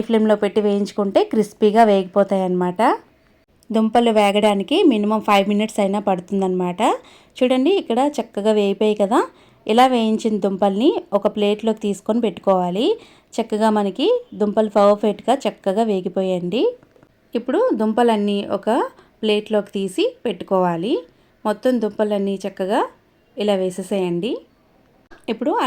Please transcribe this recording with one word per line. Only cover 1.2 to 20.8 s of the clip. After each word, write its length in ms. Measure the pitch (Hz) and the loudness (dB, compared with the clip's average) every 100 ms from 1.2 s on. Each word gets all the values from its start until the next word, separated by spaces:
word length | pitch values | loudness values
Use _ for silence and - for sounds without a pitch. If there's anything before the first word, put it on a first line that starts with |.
| 415 | 2
క్రిస్పీగా 520 | 220 202 - 214 214 220 | 0 -2 2 2 6 4
వేగిపోతాయి 540 | 196 185 202 196 196 185 | 4 2 0 2 0 0
అన్నమాట. 320 | 180 180 175 247 440 - _ _ _ _ _ - 220 | 0 -2 0 0 0 -6 _ _ _ _ _ -4 -2
దుంపలు 360 | 220 240 233 214 | 2 2 2 2
వేగడానికి 580 | 202 202 208 196 185 330 359 | 4 4 2 0 0 2 4
మినిమం 300 | 220 208 214 214 | 2 0 -2 2
ఫైవ్ 200 | 202 196 | 2 2
మినిట్స్ 280 | 208 214 - | 0 -2 -2
అయినా 180 | 196 202 208 | -2 -2 -2
పడుతుందన్నమాట. 760 | 185 180 196 190 185 180 180 262 480 - - _ - | -4 -2 -2 -2 -2 -4 -2 -2 -2 -6 -20 _ -2
చూడండి, 340 | 254 254 277 392 | 0 2 2 0
ఇక్కడ 160 | - 233 294 294 | 0 0 0 -2
చక్కగా 360 | 220 - 208 214 | -8 -2 0 2
వేగిపోయాయి 380 | 202 196 214 214 | 2 0 0 2
కదా. 180 | 196 269 523 _ _ _ - | 2 0 0 _ _ _ 0
ఇలా 120 | 226 262 | 4 4
వేయించిన 420 | 247 226 214 226 208 | 4 0 0 -2 -2
దుంపల్ని 460 | 196 190 202 196 285 453 - 202 | -2 0 0 2 2 0 -2 -2
ఒక 100 | 202 | -2
ప్లేట్లోకి 460 | 208 202 208 220 220 208 | 0 -2 0 -2 -2 -4
తీసుకొని 340 | 185 - 233 226 | -4 -2 -2 -2
పెట్టుకోవాలి. 600 | 175 - 185 180 185 311 453 - - _ - | -2 0 0 0 -2 -2 -2 -8 -20 _ -8
చక్కగా 320 | 226 214 220 214 | -4 0 0 0
మనకి 300 | 202 190 349 494 - 190 | -2 -2 0 -2 -4 -4
దుంపలు 300 | 208 208 214 208 | -2 0 0 4
పర్ఫెక్ట్గా 580 | 202 208 214 202 - 269 | 4 4 0 -2 -2 -2
చక్కగా 380 | 214 202 196 190 226 | -2 -6 -4 -2 0
వేగిపోయండి. 720 | 190 185 185 190 180 175 214 440 494 _ _ _ _ _ 240 | -2 -4 -4 -2 -2 -2 -2 -2 -4 _ _ _ _ _ -8
ఇప్పుడు 220 | 233 311 508 233 | -2 0 0 0
దుంపలన్నీ 560 | 220 220 240 214 208 202 202 202 | 0 2 0 0 -2 -2 -4 -6
ఒక 140 | 214 262 523 - _ - | -2 -2 -2 -8 _ -8
ప్లేట్లోకి 480 | 214 208 208 214 202 202 | -2 -2 -2 -4 -4 -6
తీసి 280 | 196 185 466 - | -6 -2 -4 -4
పెట్టుకోవాలి. 680 | 240 185 - 190 180 165 | -8 -8 -2 0 0 -2